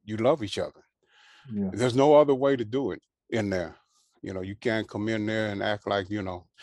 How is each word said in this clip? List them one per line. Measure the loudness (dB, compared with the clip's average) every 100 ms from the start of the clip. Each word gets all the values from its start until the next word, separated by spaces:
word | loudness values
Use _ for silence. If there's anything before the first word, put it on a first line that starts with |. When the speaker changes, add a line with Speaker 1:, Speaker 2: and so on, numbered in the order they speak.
Speaker 1:
you | -10 -2
love | 0 0
each | -2 -6
other. | -8 -10 _ _ _ _ _ _ -12
Speaker 2:
Yeah. | -6 -4
Speaker 1:
There's | -2 0 4
no | 8 8
other | 8 4
way | 2 0
to | -2
do | -4 -4
it | -6 _ _ -6
in | -4 -2
there. | -2 -4 -10 _ _ _ _
You | -10
know, | -8
you | -8 -6
can't | -2 -2 -4
come | -6 -4
in | -2 -2
there | -2 -2
and | -2
act | -2 -4 -2
like, | -4 -4
you | -6
know, | -6 -10 -14 _